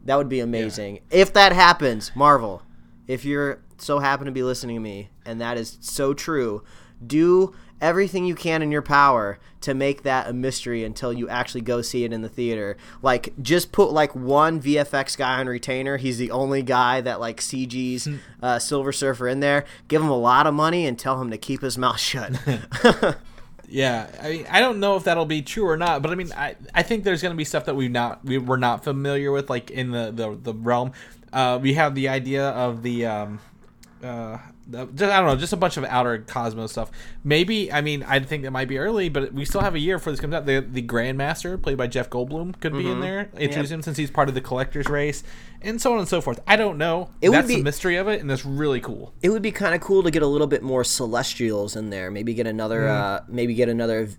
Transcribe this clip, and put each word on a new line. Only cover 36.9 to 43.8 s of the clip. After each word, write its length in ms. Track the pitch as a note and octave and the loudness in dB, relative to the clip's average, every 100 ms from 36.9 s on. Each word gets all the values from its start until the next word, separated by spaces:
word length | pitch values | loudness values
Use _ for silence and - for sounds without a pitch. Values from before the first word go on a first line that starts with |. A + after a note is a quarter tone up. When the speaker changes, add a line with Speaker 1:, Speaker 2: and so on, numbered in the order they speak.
| - - - | -8 -14 -8
Speaker 2:
Maybe, 480 | C#3 D3+ F3+ A3 F#3 | 2 2 4 0 0
I 80 | D3 | -2
mean, 220 | D3+ C#3+ | -2 -4
I 160 | C3+ C#3 | 0 0
think 260 | C3+ D3+ | 0 -6
it 60 | C3 | -4
might 160 | C3 C3+ | -4 -4
be 100 | C3+ | -2
early, 320 | F3+ A3 F3+ | -2 0 0
but 240 | C#3+ C3+ | -2 -2
we 100 | C3+ | -4
still 180 | C#3 G3 | -2 0
have 140 | G3 | 0
a 40 | E3 | 0
year 180 | D#3+ F3+ | 0 0
before 140 | E3+ | -2
this 60 | C3 | -4
comes 140 | D3+ | -2
out. 120 | D#3+ | -2
The, 200 | C#3+ C3+ A2+ | 2 0 0
the 140 | B2+ | -6
Grandmaster, 800 | A#2 A#2 B2 C3+ C#3+ E3 - F#3+ | -2 -2 -2 -2 -2 -4 -4 -2
played 160 | - C3+ | -2 0
by 100 | B2 | 0
Jeff 220 | B2+ A#2+ | -2 -2
Goldblum, 500 | B2 B2 D#3 F3 F3 | -4 -4 -6 -8 -6
could 140 | D#3+ | -4
be 60 | C#3+ | -2
in 60 | C3 | -2
Speaker 1:
Mm-hmm. 80 | B2 | -2
Speaker 2:
there. 200 | - F#3+ G3+ - | -2 -4 -6 -4
Introduce 320 | C#3+ D3 C#3+ | -2 -2 -4
Speaker 1:
Yep. 80 | |
Speaker 2:
him 40 | D#3+ | -4